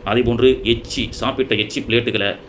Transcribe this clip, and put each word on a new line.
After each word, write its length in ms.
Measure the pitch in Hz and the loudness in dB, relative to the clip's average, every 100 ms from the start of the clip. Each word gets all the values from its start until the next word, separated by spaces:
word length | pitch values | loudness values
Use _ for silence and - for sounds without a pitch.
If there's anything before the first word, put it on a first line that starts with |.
அதேபோன்று 580 | 95 110 120 117 131 131 | 0 2 2 4 4 4
எச்சி, 440 | 104 117 - - 110 | 0 -2 -2 -6 -6
சாப்பிட்ட 440 | - 120 - - | -4 -4 -2 -2
எச்சி 260 | 107 107 143 | 0 -2 -4
பிளேட்டுகளை 560 | 131 113 113 104 101 - | 0 0 2 0 -2 -4